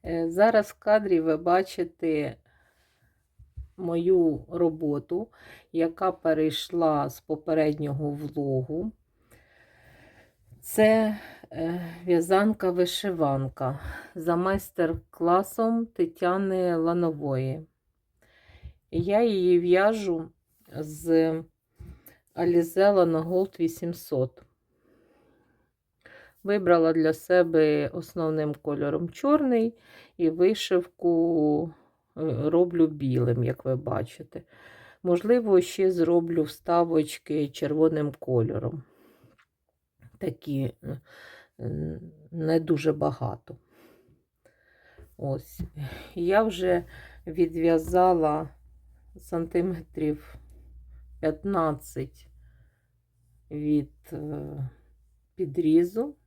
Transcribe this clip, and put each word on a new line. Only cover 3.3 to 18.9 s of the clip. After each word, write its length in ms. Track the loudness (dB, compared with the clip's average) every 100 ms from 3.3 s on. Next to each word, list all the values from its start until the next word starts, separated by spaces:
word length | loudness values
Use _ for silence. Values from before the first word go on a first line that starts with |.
| _ -20 -18 -18 -10
мою 680 | -4 -2 4 4 4 0 -8
роботу, 760 | 0 0 0 -4 -4 -4 -6 -6 _ -20 -20 _
яка 400 | -2 -2 0 -4
перейшла 1000 | -2 -2 2 0 -2 -6 0 0 0 -2
з 120 | -8
попереднього 880 | _ -8 -2 0 0 -2 -4 -4 -6
влогу. 800 | -6 -8 -6 -2 -2 -2 -6 -6 -10 _ _ _ _ _ _ _ _ _ _ _ _ _ _ _ -20
Це, 560 | -8 4 4 6 2 -4 -12 -20 -16
е, 300 | -6 -6 -6 -8 -12 0
в'язанка-вишиванка 1700 | 2 4 2 2 2 -2 0 0 0 -4 0 0 0 -2 -4 -6 -4 -10 -12 -14 -8
за 200 | -2 0
майстер-класом 1500 | 0 -2 -6 -2 -2 -2 _ -4 2 2 2 -2 -2 0 -4
Тетяни 920 | -4 -4 0 -2 0 -2 0 0 0
Ланової. 920 | 0 0 0 -2 -4 -4 -4 -6 -12 _ _ _ _ _ _ _ _ -20 -20 _ _